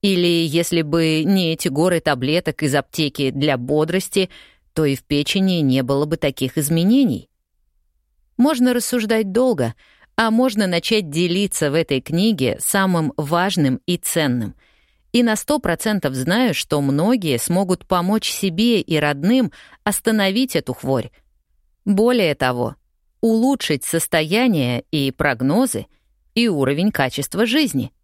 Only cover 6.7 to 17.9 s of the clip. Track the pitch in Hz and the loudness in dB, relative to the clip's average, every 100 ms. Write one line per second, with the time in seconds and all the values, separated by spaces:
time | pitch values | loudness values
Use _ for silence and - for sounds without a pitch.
6.7 | 165 180 254 254 113 - _ _ _ _ | 0 2 4 2 0 -8 _ _ _ _
7.7 | _ _ _ _ _ _ - 262 285 247 | _ _ _ _ _ _ 0 0 4 2
8.7 | 240 226 247 214 220 208 190 254 190 117 | 0 -2 -2 0 0 0 0 0 0 -2
9.7 | - _ _ _ - 226 226 254 208 196 | -4 _ _ _ -2 0 2 2 0 0
10.7 | 170 - 220 165 151 175 175 202 - 151 | 0 0 -2 0 -2 0 0 -2 -2 0
11.7 | 147 160 135 - 165 214 196 131 - - | 0 0 -2 -2 0 0 2 0 -2 -2
12.7 | 202 190 175 156 - 143 170 185 185 143 | 0 2 2 0 -2 -2 0 0 2 0
13.7 | 127 - 175 - - 147 123 110 - _ | 0 -2 -4 -2 -2 0 -2 -4 -10 _
14.7 | _ _ _ _ 240 233 220 - 294 214 | _ _ _ _ 0 2 0 -2 -2 0
15.7 | 165 220 208 147 131 131 202 254 160 - | -2 -2 -2 -2 -2 0 2 0 -2 -2
16.7 | 151 139 139 185 254 170 123 - 175 190 | -2 0 0 2 0 0 -2 0 0 0
17.7 | 180 - | -2 0